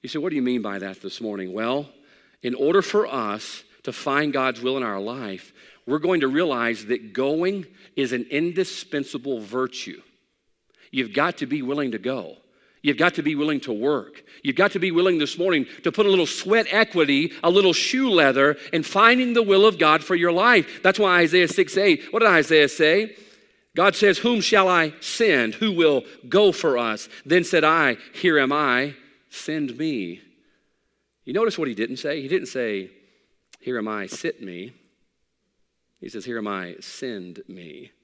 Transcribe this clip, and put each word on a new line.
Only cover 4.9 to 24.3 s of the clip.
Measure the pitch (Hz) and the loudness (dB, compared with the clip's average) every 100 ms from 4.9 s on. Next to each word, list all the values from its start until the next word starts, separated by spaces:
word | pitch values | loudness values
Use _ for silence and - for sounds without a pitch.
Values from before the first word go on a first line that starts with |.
| 98 | -6
life, | 101 127 113 95 - _ - _ - | -6 -8 -10 -12 -16 _ -20 _ -4
we're | 151 | -2
going | 165 180 | 0 0
to | 135 | 2
realize | 139 175 127 120 113 107 | 0 0 -2 -2 -4 -4
that | 120 110 | -6 -4
going | 104 135 156 180 196 165 _ - - | -4 -2 0 -2 -4 -10 _ -14 -6
is | 131 | -4
an | 123 117 | -4 -4
indispensable | 143 170 175 180 - - 151 139 143 131 123 | -4 -4 -4 -6 -8 -8 -8 -8 -10 -8 -8
virtue. | 104 120 127 - - - _ _ _ _ _ _ _ _ _ | -6 -6 -6 -8 -14 -16 _ _ _ _ _ _ _ _ _
You've | 135 117 | -6 -4
got | 101 160 175 | -2 -2 -2
to | 127 | -6
be | 147 | -4
willing | 127 143 139 | -4 -4 -4
to | 110 | -4
go. | 98 131 82 - _ _ _ _ | -6 -8 -10 -16 _ _ _ _
You've | 143 135 | -4 0
got | 170 175 | 0 0
to | |
be | 151 151 | -2 -2
willing | 147 147 | -2 -2
to | 131 | -4
work. | 107 131 143 98 - _ - | -2 0 0 -4 -20 _ -10
You've | 143 131 | -6 2
got | 196 | 2
to | 202 | 2
be | 185 | 0
willing | 170 185 170 | 2 2 2
this | 143 165 | -2 -2
morning | 185 165 123 - | 0 0 -2 -4
to | 170 | -4
put | 185 208 | 0 2
a | |
little | 190 156 | 4 2
sweat | - 180 226 220 | -4 0 0 2
equity, | 202 220 180 147 139 165 - | 0 0 2 2 2 0 0
a | 165 | 2
little | 185 190 | 4 4
shoe | 165 - 254 262 | 2 0 0 2
leather | 185 143 131 139 147 - | 4 4 6 2 2 -4
in | 165 | -4
finding | 151 196 226 247 254 | -2 4 6 6 2
the | 233 | 0
will | 214 190 214 | 4 6 6
of | 180 | 4
God | 156 160 | 2 2
for | - 180 | 2 0
your | 175 | 2
life. | 170 226 233 156 - | 4 4 4 2 -2
That's | 185 190 | 0 2
why | 202 175 | 4 4
Isaiah | 170 180 170 | 4 4 2
six | - 185 190 | 2 0 2
eight, | 202 156 - | 2 2 0
what | 226 | 2
did | 226 | 4
Isaiah | 170 147 160 143 | 4 6 4 4
say? | - 156 180 220 - - _ _ _ _ - | 4 2 2 -2 -10 -20 _ _ _ _ 2
God | 190 190 | 2 4
says, | 202 185 | 2 4
"Whom | 233 | 0